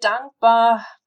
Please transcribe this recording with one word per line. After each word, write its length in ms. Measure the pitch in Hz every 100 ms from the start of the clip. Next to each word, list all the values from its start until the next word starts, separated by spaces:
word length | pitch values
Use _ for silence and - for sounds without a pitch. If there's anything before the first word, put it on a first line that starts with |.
dankbar 840 | 208 233 285 - 226 233 233 220 - -